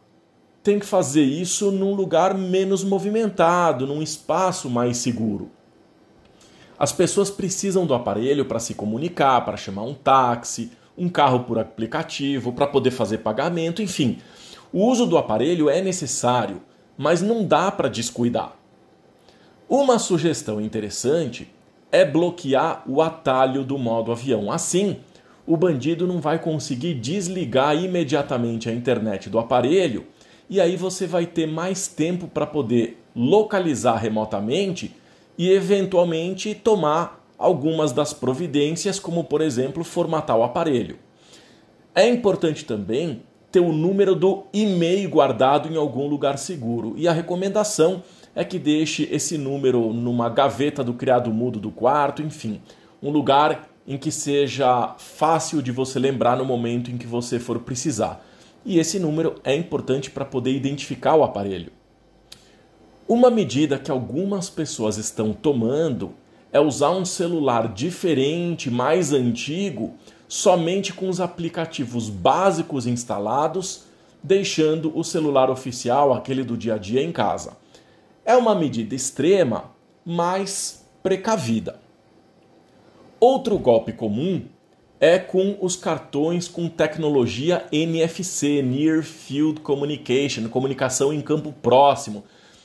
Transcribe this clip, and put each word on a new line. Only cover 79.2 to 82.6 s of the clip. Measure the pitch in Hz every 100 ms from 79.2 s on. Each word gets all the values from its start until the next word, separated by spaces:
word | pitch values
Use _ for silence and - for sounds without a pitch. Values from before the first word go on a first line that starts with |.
| 151 196 143 107 - _ _ _ -
mas | 170 170 190 196 - - - _ _
precavida. | 185 190 190 220 120 113 87 - _ _ _ _ _ _ _ _